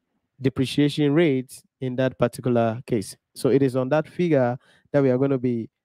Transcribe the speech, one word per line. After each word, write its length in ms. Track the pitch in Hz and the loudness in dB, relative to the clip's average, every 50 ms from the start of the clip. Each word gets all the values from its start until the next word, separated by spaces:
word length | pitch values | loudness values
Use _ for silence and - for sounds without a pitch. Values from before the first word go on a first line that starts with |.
| _ _ _ _ _ _ _ - | _ _ _ _ _ _ _ -6
depreciation 720 | 127 - - - 131 - - 147 147 143 - 151 147 143 143 | -4 -4 -2 -2 -4 -2 0 0 0 0 0 0 0 2 2
rate 500 | 160 175 151 135 131 127 - - - - _ _ _ | 2 2 2 2 0 -4 -8 -14 -20 -20 _ _ _
in 160 | 131 127 123 | -10 -6 -4
that 240 | 127 131 127 - - | -2 -2 -2 0 -2
particular 640 | 120 120 - - - 127 120 117 117 113 110 123 - | -2 -2 -2 -4 -2 0 2 2 2 0 -2 -4 -4
case. 300 | - 127 107 95 - - - _ _ _ | -4 -4 -4 -4 -6 -12 -20 _ _ _
So 160 | - - 127 | -4 0 2
it 120 | 113 139 | 4 4
is 140 | 143 127 120 | 2 2 0
on 140 | 131 127 127 | -2 -2 0
that 180 | 151 156 156 | 0 -2 -2
figure 520 | - - - 180 170 151 135 123 120 120 - _ _ _ _ _ _ | -4 -4 -4 0 2 2 2 2 0 -2 -4 _ _ _ _ _ _
that 100 | - 143 | 0 2
we 80 | 139 131 | 2 2
are 80 | 123 | 2
gonna 200 | 127 139 139 139 | 2 0 0 0
be 320 | 127 120 127 120 117 110 - _ _ | 0 -2 -2 -2 -4 -6 -10 _ _